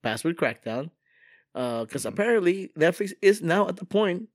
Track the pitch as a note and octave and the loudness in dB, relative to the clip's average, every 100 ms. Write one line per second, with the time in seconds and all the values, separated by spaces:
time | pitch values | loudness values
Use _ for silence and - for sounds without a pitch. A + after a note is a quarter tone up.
0 | A#2 A2+ D#3+ E3+ B2+ A2+ A2+ A#2 D#3 _ | -4 -4 -4 -2 -4 -4 -8 -8 -8 _
1 | _ _ _ _ _ - B2 A#2 A2+ C#3 | _ _ _ _ _ -6 -4 -4 -6 -6
2 | A2 - G#3+ A#3 F3 F#3+ F#3+ - D#3+ F3 | -6 -2 2 2 2 0 -6 2 2 2
3 | G3+ - G3 G#3+ E3 F#3 G3+ F#3 F3+ G3+ | -6 4 4 4 2 2 2 -2 -2 0
4 | G#3 F3 A3+ | 0 -2 -8